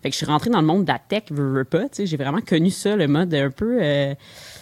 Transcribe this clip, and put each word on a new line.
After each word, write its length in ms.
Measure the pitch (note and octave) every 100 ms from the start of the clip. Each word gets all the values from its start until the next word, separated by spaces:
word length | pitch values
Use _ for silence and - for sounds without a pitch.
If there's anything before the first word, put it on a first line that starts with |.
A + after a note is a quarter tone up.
Fait 60 | C#3+
que 40 |
je 40 | -
suis 100 | D3
rentrée 240 | D3+ A#3
dans 100 | A3
le 60 | D#3
monde 180 | F#3 F3
de 60 |
la 80 | A#2
tech, 240 | - G#3 -
veux, 200 | D3 C3+
veux 120 | C3+
pas. 220 | B2+ E3 C4+
Tu 20 |
sais, 120 | - G3
j'ai 120 | D3
vraiment 240 | C3+ F3
connu 280 | - E3 F#3
ça, 260 | - G3 G#3
le 120 | D3
mode 260 | D3 F#3
un 160 | D3+ C#3
peu, 300 | - A3 B3
euh, 320 | D3+ C#3+ C#3 C#3 - - - -